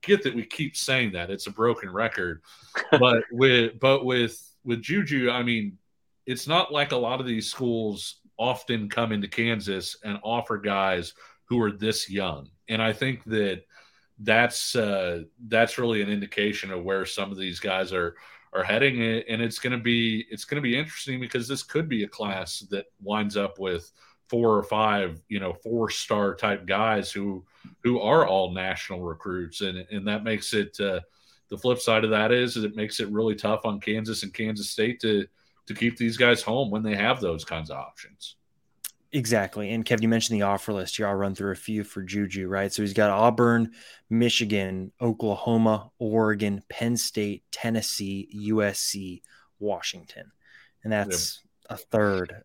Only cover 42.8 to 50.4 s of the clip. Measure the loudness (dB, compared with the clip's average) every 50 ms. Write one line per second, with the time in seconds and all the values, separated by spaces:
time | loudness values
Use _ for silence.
42.8 | -2 0 2 4 4 4 6 6 6 6 6 6 6 6 6 4 2 0 -2 -10
43.8 | -20 -20 -20 -20 _ -2 2 2 4 4 2 2 0 2 0 0 0 -2 -4 -6
44.8 | -8 -10 -6 -2 0 0 0 0 0 0 0 0 0 2 4 6 6 6 4 2
45.8 | 0 -8 _ -6 -4 0 2 4 4 4 2 2 0 0 -2 -4 -6 -10 -8 -4
46.8 | -2 0 0 0 -2 -4 -2 -2 -2 -2 -4 -8 -10 _ -10 -6 -4 -2 -2 -2
47.8 | -2 -2 -4 -4 -4 -4 -4 -6 -8 -10 -10 -6 -2 0 2 2 2 2 0 -2
48.8 | -4 -4 -4 -6 -8 -10 -12 -14 -16 _ -20 -20 _ _ _ _ -4 -4 -4 -4
49.8 | -4 -8 -10 -10 -14 -18 -18 -18 -18 -18 _ _